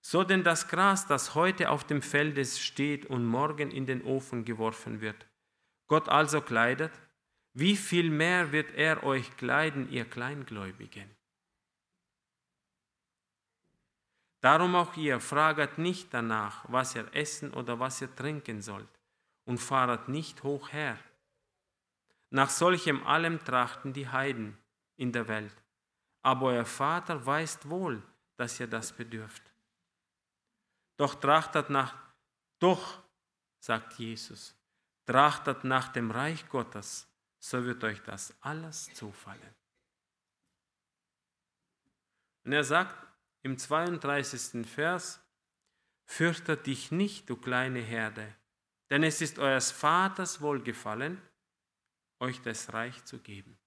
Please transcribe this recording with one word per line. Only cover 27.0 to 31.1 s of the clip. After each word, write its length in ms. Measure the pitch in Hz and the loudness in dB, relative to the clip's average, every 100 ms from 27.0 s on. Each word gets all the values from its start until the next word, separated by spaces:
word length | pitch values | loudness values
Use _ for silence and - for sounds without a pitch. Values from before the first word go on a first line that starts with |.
| 170 156 123 | -4 -4 -2
weiß 440 | 147 160 - 143 | -2 -2 -8 -8
wohl, 340 | 175 185 113 - _ _ - | -6 -4 -6 -10 _ _ -6
dass 240 | 120 - | -6 -6
ihr 80 | 120 | -6
das 240 | 113 107 | -6 -6
bedürft. 500 | - 113 113 107 - _ _ _ _ _ _ _ _ _ _ _ _ _ _ _ - | -10 -10 -10 -12 -18 _ _ _ _ _ _ _ _ _ _ _ _ _ _ _ -2
Doch 180 | 143 | -2